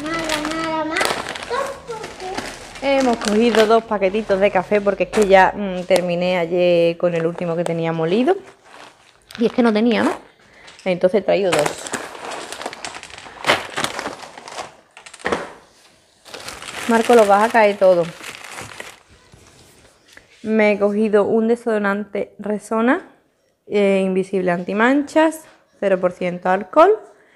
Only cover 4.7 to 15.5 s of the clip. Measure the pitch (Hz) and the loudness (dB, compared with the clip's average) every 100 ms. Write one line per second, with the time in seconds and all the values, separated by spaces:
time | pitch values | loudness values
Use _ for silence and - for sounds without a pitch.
4.7 | 208 202 196 180 214 202 190 185 - 202 | 0 0 0 0 2 6 6 6 2 -4
5.7 | 180 180 180 180 175 180 180 165 175 175 | -4 0 2 2 -2 0 0 0 2 4
6.7 | 175 170 170 175 165 165 170 175 165 165 | 4 2 0 -2 0 -2 -4 -4 -2 -2
7.7 | 170 165 165 160 202 262 381 - - _ | -2 -2 -2 0 2 2 0 -4 -20 _
8.7 | - - _ _ _ - - 220 - 233 | -20 -20 _ _ _ -18 -4 0 2 2
9.7 | 208 240 202 240 - - _ _ - - | 2 2 2 0 -4 -10 _ _ -20 -20
10.7 | - 190 180 185 208 190 175 196 - 151 | -8 -4 0 2 2 2 2 2 0 0
11.7 | - - - - - - - - - - | -4 -10 -10 -12 -14 -14 -12 -12 -12 -12
12.7 | - - - - - - - - - - | -12 -14 -16 -18 -18 -20 -6 -2 -2 -4
13.7 | - - - - - - - - - - | -8 -8 -8 -10 -12 -16 -20 -16 -14 -16
14.7 | - _ - - - - - - | -18 _ -20 -20 -12 -6 -6 -8